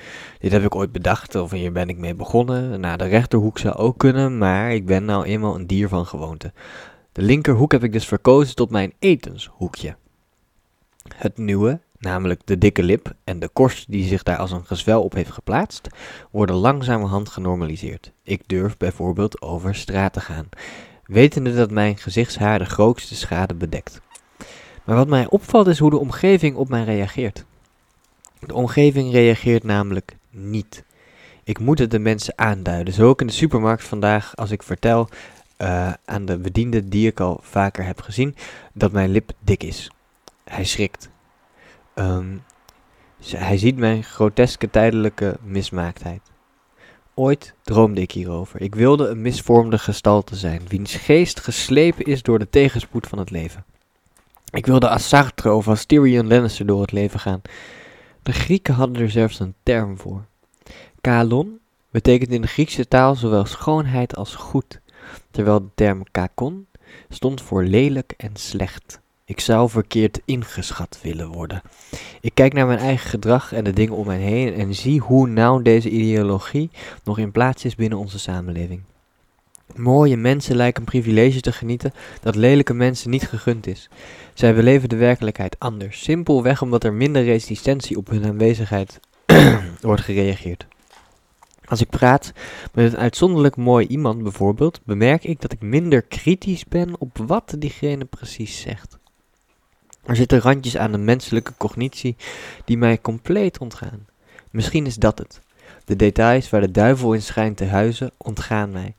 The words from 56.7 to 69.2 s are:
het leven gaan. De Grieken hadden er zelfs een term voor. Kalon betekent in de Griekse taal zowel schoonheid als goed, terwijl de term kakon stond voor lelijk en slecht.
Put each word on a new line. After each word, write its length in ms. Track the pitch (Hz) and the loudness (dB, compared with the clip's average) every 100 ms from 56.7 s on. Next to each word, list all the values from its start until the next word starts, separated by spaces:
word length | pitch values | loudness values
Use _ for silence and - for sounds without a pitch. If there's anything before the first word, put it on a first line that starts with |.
| 101 | 0
het 120 | 101 | 0
leven 280 | 101 101 107 | -2 -2 -2
gaan. 220 | - 92 - - - - - - _ _ | -4 -6 -8 -20 -20 -20 -20 -20 _ _
De 100 | - | -6
Grieken 420 | 120 - 190 - | -4 0 0 2
hadden 280 | 123 131 120 | 0 0 0
er 80 | 113 | 0
zelfs 300 | 107 113 - | 2 0 -2
een 140 | 92 - | -8 -6
term 360 | - 117 104 95 | -2 0 -2 -8
voor. 260 | 95 98 107 _ _ _ _ - - _ | -12 -12 -14 _ _ _ _ -20 -20 _
Kalon 580 | 127 120 117 123 190 220 _ _ _ | 0 2 4 2 0 -8 _ _ _
betekent 400 | 113 127 123 123 | 0 4 4 4
in 100 | 123 | -2
de 80 | 113 | -2
Griekse 400 | - 156 - 120 | -2 -2 -2 2
taal 260 | 127 131 | 4 4
zowel 300 | 135 117 104 | 2 2 2
schoonheid 720 | 101 - - 156 143 127 123 - | 0 -4 -2 0 0 -2 -4 -6
als 180 | 101 | -12
goed, 460 | - - - - - _ _ - - _ | -12 -6 -4 -4 -16 _ _ -20 -20 _
terwijl 300 | - 104 104 | -2 2 2
de 100 | 98 | 0
term 280 | - 104 95 95 | 0 0 0 -4
kakon 560 | - 92 - 127 185 196 _ _ - - | -4 -4 -4 -6 -8 -16 _ _ -20 -20
stond 340 | - 131 135 | -6 -4 -4
voor 220 | - 95 | -4 -2
lelijk 500 | 90 104 143 135 - - | 2 2 2 0 -6 -12
en 200 | 104 104 | -14 -12
slecht. 640 | - 98 95 - _ - _ _ | -10 -6 -8 -10 _ -20 _ _